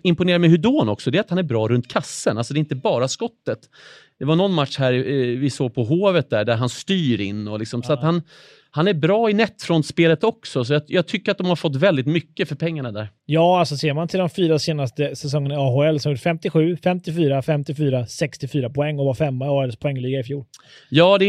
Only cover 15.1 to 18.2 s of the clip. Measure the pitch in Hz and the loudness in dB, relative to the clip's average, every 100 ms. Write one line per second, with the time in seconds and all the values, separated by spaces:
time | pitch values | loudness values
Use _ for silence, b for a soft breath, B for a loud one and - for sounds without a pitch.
15.1 | 135 147 147 139 147 135 127 151 151 147 | -4 -4 -2 -2 -2 0 2 2 2 -2
16.1 | 131 175 165 185 160 160 170 180 180 170 | -2 -2 -2 0 2 2 0 -2 -2 -4
17.1 | 160 147 139 143 147 143 143 147 127 113 | 0 0 0 0 -2 -2 -2 0 0 -4
18.1 | - | -4